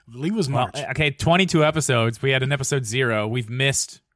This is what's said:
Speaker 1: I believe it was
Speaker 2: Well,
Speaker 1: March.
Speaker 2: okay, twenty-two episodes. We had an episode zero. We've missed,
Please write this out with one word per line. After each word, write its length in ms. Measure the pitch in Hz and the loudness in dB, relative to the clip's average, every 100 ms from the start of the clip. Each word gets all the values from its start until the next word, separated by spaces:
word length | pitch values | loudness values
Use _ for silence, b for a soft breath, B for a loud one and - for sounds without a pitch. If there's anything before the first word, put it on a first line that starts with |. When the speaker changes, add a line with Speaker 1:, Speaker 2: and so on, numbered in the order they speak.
| - | -20
Speaker 1:
I 40 | |
believe 200 | 117 151 | -6 -2
it 40 | 220 | 0
was 120 | 147 | 0
Speaker 2:
Well, 220 | 123 123 | 0 -2
Speaker 1:
March. 140 | - 147 | -4 -6
Speaker 2:
okay, 200 | 131 151 | 0 0
twenty-two 520 | 139 - 170 185 165 | 0 2 2 4 4
episodes. 560 | 151 156 - 123 113 117 | 2 2 0 2 2 0
We 100 | 135 | 0
had 120 | 131 | 0
an 80 | 131 | 0
episode 340 | 143 135 143 117 | -2 -2 -2 -2
zero. 420 | 120 127 110 107 | -2 0 0 0
We've 200 | 123 110 | -4 -4
missed, 500 | 123 135 131 - - _ | -2 0 0 -4 -10 _